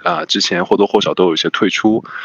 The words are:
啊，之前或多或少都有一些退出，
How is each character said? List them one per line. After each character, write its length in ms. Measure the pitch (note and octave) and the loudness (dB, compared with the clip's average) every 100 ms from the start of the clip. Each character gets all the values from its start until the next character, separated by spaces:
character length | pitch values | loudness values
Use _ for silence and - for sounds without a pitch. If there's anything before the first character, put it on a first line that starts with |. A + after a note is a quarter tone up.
啊， 220 | E3+ E3 - | -6 -4 -4
之 160 | - | -2
前 240 | - F3 F#3 | -2 -2 2
或 100 | G3 | 2
多 100 | G3+ | 4
或 140 | G#2 | 2
少 140 | F#2+ | 0
都 120 | - F#2 | 2 2
有 60 | |
一 40 | D#2 | 2
些 120 | E2 | -2
退 180 | - G2 | 0 0
出， 340 | - A2 A2+ - - | 2 0 0 -4 -14